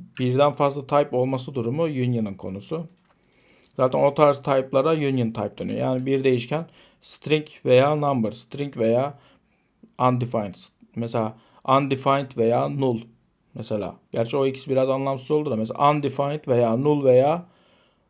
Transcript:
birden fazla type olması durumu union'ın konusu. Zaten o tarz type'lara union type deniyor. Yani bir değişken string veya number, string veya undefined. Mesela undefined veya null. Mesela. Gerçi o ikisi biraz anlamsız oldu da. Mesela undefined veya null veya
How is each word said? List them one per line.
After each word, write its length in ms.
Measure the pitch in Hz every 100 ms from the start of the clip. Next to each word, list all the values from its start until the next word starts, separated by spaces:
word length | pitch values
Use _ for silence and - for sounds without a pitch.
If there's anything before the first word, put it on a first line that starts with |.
| - -
birden 320 | 127 127 147
fazla 360 | 143 143 143 127
type 280 | 143 147 127
olması 400 | 131 131 123 135
durumu 280 | 113 143
union'ın 500 | 165 135 123 120 107
konusu. 540 | 95 95 95 - 160 160 _ _ _ _ _ _ _ _
Zaten 260 | - 131 143
o 140 | 139
tarz 240 | 143 147 131
type'lara 560 | 151 135 131 135 143
union 380 | 160 139 135 113
type 260 | 117 104 -
deniyor. 220 | - 110
Yani 260 | 131 131 131
bir 180 | 135
değişken 440 | 135 123 123 151 170 _ _ _
string 460 | - - 143 156 151 - 135
veya 300 | 127 143 151
number, 360 | 143 135 107
string 460 | 107 - 139 143 135
veya 420 | 113 117 143 139 _ _ _ _ _ _ - -
undefined. 560 | 127 127 123 120 101 90 - _ - -
Mesela 420 | 117 120 110 117 _ _ -
undefined 680 | 135 139 127 139 139 139 -
veya 320 | 113 120 143
null. 300 | 143 135 113 - _ _ _ _
Mesela. 420 | - 113 107 90 - _
Gerçi 260 | 120 113 143
o 80 | 135
ikisi 240 | 131 -
biraz 200 | 131 131
anlamsız 420 | 135 135 135 123
oldu 200 | 151 151
da. 40 | 110
Mesela 360 | 110 - 143
undefined 560 | 151 143 131 143 151 143
veya 300 | 120 120 117
null 260 | 147 147
veya 420 | 135 127 139 170 175 _ _ _ _ _